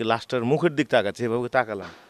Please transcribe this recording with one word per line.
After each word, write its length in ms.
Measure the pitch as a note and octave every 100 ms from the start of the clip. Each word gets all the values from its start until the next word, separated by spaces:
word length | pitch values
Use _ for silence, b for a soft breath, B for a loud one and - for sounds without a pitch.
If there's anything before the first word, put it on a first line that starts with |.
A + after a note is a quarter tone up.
লাশটার 440 | A2+ A#2 - B2+
মুখের 300 | A#2 D3 E3+
দিক 140 | C#3+ C#3
তাকাচ্ছি, 360 | B2 G2+ G2
এভাবে 240 | A#2 A#2+ A#2+
তাকালাম। 420 | C3 A2 G2+ F2+ - -